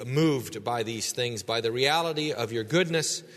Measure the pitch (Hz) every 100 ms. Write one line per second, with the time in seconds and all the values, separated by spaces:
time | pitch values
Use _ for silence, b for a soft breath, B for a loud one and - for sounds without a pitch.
0 | 120 139 160 139 107 107 101 120 110 113
1 | - - 123 113 95 113 113 120 135 160
2 | 165 151 151 127 113 113 110 165 180 165
3 | 151 - -